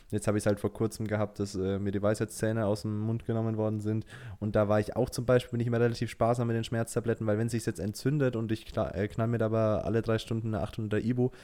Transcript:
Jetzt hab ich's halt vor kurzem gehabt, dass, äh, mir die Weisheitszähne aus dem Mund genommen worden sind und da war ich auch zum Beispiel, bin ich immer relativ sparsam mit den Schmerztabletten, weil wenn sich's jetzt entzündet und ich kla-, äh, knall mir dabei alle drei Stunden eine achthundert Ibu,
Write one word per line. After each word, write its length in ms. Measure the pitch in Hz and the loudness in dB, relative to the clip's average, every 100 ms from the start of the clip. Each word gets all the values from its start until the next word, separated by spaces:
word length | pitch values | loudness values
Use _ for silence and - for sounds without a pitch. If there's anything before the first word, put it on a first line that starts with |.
| - | -6
Jetzt 180 | 107 - | -4 0
hab 80 | 104 | 2
ich's 80 | |
halt 160 | 104 101 | 2 2
vor 100 | 104 | 0
kurzem 320 | - 110 - 107 | -2 -2 -2 -4
gehabt, 320 | 107 104 - | -2 -2 -4
dass, 140 | 101 | -6
äh, 240 | 98 95 98 | -2 -2 -2
mir 140 | 101 | -2
die 100 | 95 | 0
Weisheitszähne 640 | 104 110 110 - 110 113 104 | 2 2 -2 -2 0 2 0
aus 160 | 104 | 0
dem 160 | 107 104 | -2 -2
Mund 260 | 110 113 | -2 -2
genommen 320 | - 113 113 110 | -2 -2 0 0
worden 240 | 107 107 | 0 0
sind 240 | 107 110 - - - - | 0 -2 -4 -12 -14 -6
und 160 | 107 | 0
da 140 | 110 104 | 4 4
war 120 | 107 | 4
ich 160 | 101 - | 2 0
auch 120 | 123 | -2
zum 160 | - | 0
Beispiel, 280 | 117 123 - | 4 4 2
bin 80 | 117 | -2
ich 60 | 120 | 0
immer 140 | 117 | 2
relativ 300 | 120 113 113 | 2 2 -4
sparsam 360 | - 117 123 117 | 0 2 2 0
mit 100 | 113 | 0
den 80 | |
Schmerztabletten, 600 | 110 117 113 120 110 113 110 | -2 -2 -2 -2 0 0 2
weil 120 | 104 | 2
wenn 100 | 117 | 2
sich's 160 | 117 | 0
jetzt 160 | 117 107 | -2 -2
entzündet 560 | 98 107 131 147 127 117 | -4 -2 0 2 2 0
und 160 | 113 | -2
ich 140 | 113 - | -2 -4
kla-, 280 | - - | -4 -2
äh, 140 | 87 104 | 0 -2
knall 200 | - 113 | 0 0
mir 100 | 117 | 2
dabei 400 | 110 110 110 107 | 2 2 2 2
alle 240 | - 113 | 0 0
drei 160 | 110 110 | 2 0
Stunden 300 | - 113 110 | -2 -4 -2
eine 140 | 107 | -2
achthundert 400 | - - 107 107 | -4 -4 -2 0
Ibu, 280 | 110 123 123 - | 0 2 0 -2